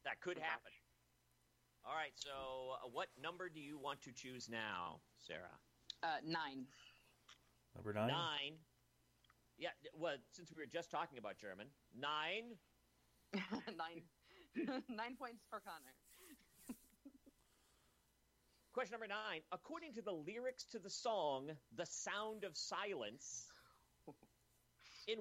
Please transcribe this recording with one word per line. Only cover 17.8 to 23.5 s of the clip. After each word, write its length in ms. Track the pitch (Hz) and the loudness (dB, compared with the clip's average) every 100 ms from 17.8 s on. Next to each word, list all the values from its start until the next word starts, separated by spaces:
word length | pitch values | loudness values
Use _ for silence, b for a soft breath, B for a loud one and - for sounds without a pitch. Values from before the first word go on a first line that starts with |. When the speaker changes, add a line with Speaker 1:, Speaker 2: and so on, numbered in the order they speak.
| - _ _ _ _ _ _ - - | -20 _ _ _ _ _ _ -20 -4
Speaker 1:
Question 200 | - 233 | 0 0
number 140 | 220 214 | 0 -2
nine. 340 | 208 214 160 - | 0 0 -2 -2
According 420 | 185 - 330 320 226 | -4 -2 -6 -4 -4
to 60 | |
the 120 | 208 | 0
lyrics 500 | 170 151 220 254 254 - | 0 0 0 0 0 -2
to 80 | 226 | -6
the 100 | 185 | -4
song 600 | - 233 208 151 135 143 151 - 117 | 0 6 8 8 6 2 -6 -6 -4
"The 100 | 170 | -2
Sound 580 | - 196 202 220 214 190 | -2 0 2 2 0 -2
of 100 | 151 | -2
Silence," 920 | - 185 208 160 107 123 - - - | 0 2 2 2 0 -2 -6 -6 -8